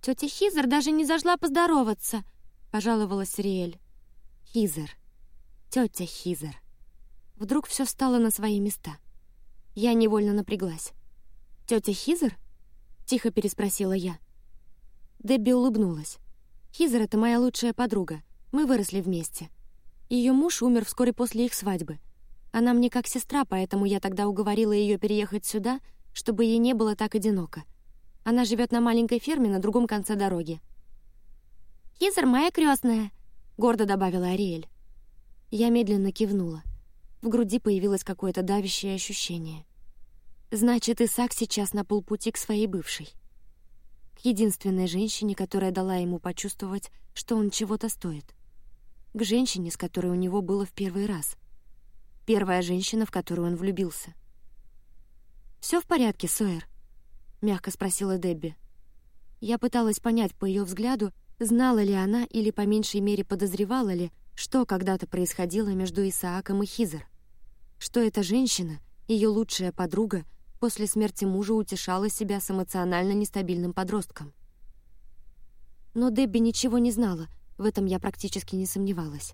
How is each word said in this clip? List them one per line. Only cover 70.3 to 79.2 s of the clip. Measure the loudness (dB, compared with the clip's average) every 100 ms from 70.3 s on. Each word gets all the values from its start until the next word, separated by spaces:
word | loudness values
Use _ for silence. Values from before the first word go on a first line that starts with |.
| -18 -20 -2
после | -2 0 -2
смерти | 0 0 0
мужа | -2 0 0
утешала | 0 0 -6 -2 0 0
себя | -2 -2 -2
с | -2
эмоционально | -2 -2 -2 0 0 2
нестабильным | 0 0 -2 -2 -2 -2
подростком. | -2 -2 -2 -4 -10 -16 -16 -20 -20 -20 -20 -20 -20 -18 -18 -18 -18 -20 -18 -20 -18 -8
Но | 0 2
Дебби | 2 2 2
ничего | 2 2 0 4
не | 2
знала, | 2 0 0 -6 -14 -18 -2
в |
этом | 0 2 0
я | 0
практически | -2 -4 -6 -6 -6 -4
не | -2
сомневалась. | -2 -2 -2 -6 -8